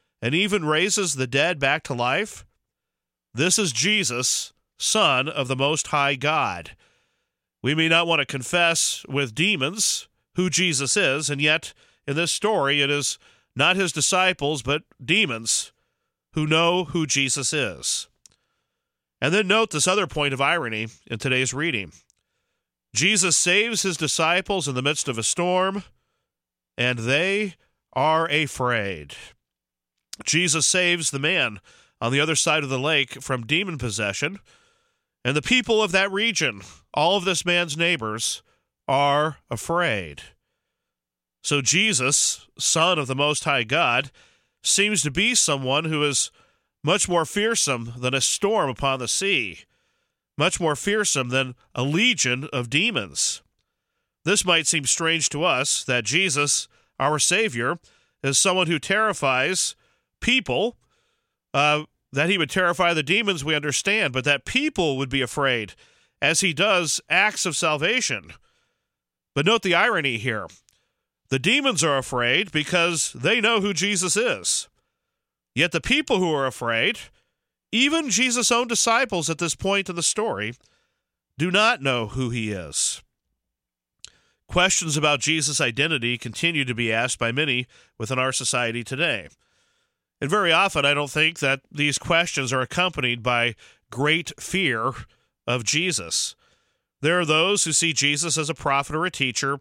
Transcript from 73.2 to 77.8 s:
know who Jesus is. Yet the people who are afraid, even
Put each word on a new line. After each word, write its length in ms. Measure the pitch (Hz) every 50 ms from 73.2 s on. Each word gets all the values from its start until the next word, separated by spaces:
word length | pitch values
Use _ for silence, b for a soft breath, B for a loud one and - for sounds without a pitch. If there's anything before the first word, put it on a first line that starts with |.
| 120 165 220 247
know 220 | 208 226 233 214 185
who 100 | 208 196
Jesus 420 | 156 180 202 208 180 180 180 -
is. 540 | 202 240 240 147 98 87 - - - - - _ _ _ _ _ _ _ _ _ _ _ _ _ _ _ _ _
Yet 180 | 120 160 175 -
the 80 | 165
people 380 | - - 262 294 294 - 269 196
who 120 | 185 170 156
are 120 | 143 135
afraid, 520 | 131 120 - 123 117 117 113 123 190 233 - - - _ _ _ _ _ _ _ _ _ _ _ _ -
even 380 | 220